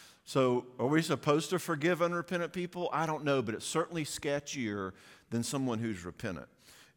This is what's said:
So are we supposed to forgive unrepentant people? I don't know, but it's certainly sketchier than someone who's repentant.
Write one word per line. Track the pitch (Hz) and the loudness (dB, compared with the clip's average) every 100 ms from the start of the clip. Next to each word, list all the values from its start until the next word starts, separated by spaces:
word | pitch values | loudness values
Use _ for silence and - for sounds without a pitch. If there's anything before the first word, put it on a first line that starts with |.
| - - - | -20 -20 -2
So | 139 127 123 - - | 4 4 4 0 -2
are | 120 | 2
we | 156 | 4
supposed | 165 135 151 147 156 | 2 0 4 2 2
to | 180 | -2
forgive | - 156 165 165 | -2 0 2 2
unrepentant | 170 175 - 180 165 | 2 0 -4 -4 -4
people? | 185 175 180 175 | -4 -6 -4 -2
I | 143 160 | 0 0
don't | 156 | 0
know, | 151 135 | 2 2
but | 113 | 2
it's | 107 - | -2 -2
certainly | 160 170 170 | -2 0 -2
sketchier | 143 - 147 143 - 143 110 101 95 - - - - | -4 -4 -2 -2 -2 -4 -2 -2 -4 -8 -20 -20 -6
than | 117 | -4
someone | 117 143 131 113 | -2 -2 0 0
who's | 117 92 | -2 -4
repentant. | 87 - 113 80 60 _ - - - | -8 -6 -6 -6 -10 _ -20 -20 -20